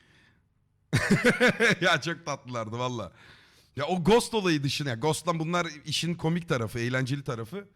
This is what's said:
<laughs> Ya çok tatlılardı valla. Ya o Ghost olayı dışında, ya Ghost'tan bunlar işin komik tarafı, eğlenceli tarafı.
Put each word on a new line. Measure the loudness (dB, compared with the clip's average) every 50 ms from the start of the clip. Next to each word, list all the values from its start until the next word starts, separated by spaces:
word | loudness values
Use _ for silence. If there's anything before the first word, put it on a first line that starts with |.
| _ _ _ _ _ _ _ _ _ _ _ _ _ _ _ _ _ -2 -2
<laughs> | 0 2 2 2 4 4 2 2 4 4 2 4 4 4 2 2 4
Ya | 2 2 2 2
çok | 0 -4 -6 -6 -6
tatlılardı | -8 -8 -8 -8 -8 -6 -6 -6 -4 -4 -4
valla. | -4 -2 -4 -4 -8 -10 -12 -18 -20 -20 -20 -20 -20 _ _ _ _ _ -6
Ya | -4 -2
o | -2 0 2 4
Ghost | 6 6 6 6 4 -2
olayı | 0 2 2 2 2 2
dışında, | -2 -2 -2 -2 -4
ya | -4
Ghost'tan | 0 0 0 0 0 0 -2 -2 -2
bunlar | 0 -2 0 -2 -2 -2 -6 -12 -8
işin | -6 -4 -2 -2 -2 -2
komik | 0 0 0 0 0 -2 -2
tarafı, | -2 -2 -2 -2 -4 -2
eğlenceli | -2 0 0 0 0 -2 -2 -4 -4
tarafı. | -6 -8 -8 -8 -10 -12 -14 -14 -14 _